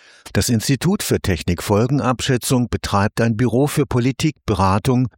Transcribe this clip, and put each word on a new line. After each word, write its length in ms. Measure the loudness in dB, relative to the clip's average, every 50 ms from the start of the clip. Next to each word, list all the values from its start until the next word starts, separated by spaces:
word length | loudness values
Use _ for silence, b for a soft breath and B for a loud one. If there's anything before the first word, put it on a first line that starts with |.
| B B B B B B B
Das 140 | -2 0 0
Institut 540 | 0 0 0 0 -2 0 0 0 0 0
für 180 | 0 -2 -2 -2
Technikfolgenabschätzung 1500 | 0 -2 -2 -2 -2 -2 -2 -2 0 0 2 2 2 2 0 0 0 -2 -2 -2 -2 -2 -2 0 0 0 0 0 0 -2
betreibt 520 | -4 -6 -4 -2 0 0 0 0 0 0
ein 160 | 0 0 0
Büro 300 | 0 0 0 2 0 0
für 200 | 0 0 -2 -2
Politikberatung 1200 | 0 0 0 0 0 -2 -2 -2 -4 -4 _ -4 -2 0 2 2 2 2 2 2 2 2 2 0 -2 _